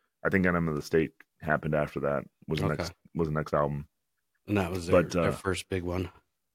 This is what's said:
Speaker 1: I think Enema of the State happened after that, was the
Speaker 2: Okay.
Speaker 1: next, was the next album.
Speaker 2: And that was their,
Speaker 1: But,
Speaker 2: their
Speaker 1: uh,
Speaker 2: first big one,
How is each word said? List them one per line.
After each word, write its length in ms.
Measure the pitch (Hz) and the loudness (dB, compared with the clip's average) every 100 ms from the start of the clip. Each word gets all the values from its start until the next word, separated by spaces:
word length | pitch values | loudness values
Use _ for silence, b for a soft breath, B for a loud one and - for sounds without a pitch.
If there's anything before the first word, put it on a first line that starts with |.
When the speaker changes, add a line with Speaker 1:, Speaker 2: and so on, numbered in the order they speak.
| _ _ 82 | _ _ 0
Speaker 1:
I 40 | |
think 160 | 95 90 | 4 4
Enema 260 | 87 82 | 2 0
of 60 | 76 | -2
the 40 | |
State 300 | - 82 80 - - _ | 0 2 2 -4 -20 _
happened 340 | 76 76 80 76 | -2 0 2 0
after 240 | 73 - | 0 -2
that, 240 | 69 71 - _ - | -2 -2 -4 _ -6
was 120 | 80 | -2
the 40 | 98 | -2
Speaker 2:
Okay. 80 | 76 | -2
Speaker 1:
next, 160 | 85 - _ | -6 -10 _
was 140 | 82 80 | -4 -2
the 60 | |
next 200 | 76 76 | -2 0
album. 340 | 76 73 71 71 _ _ _ _ _ - | 0 0 -2 -8 _ _ _ _ _ -2
Speaker 2:
And 100 | 104 | 0
that 140 | 92 | 0
was 160 | 92 85 | -4 2
their, 160 | 92 | 4
Speaker 1:
But, 80 | 82 | 4
Speaker 2:
their 180 | 90 78 | 0 0
Speaker 1:
uh, 20 | |
Speaker 2:
first 380 | 71 98 90 - | 0 -4 -4 -4
big 140 | 95 | -4
one, 260 | 87 87 90 - _ _ _ | -2 -4 -4 -10 _ _ _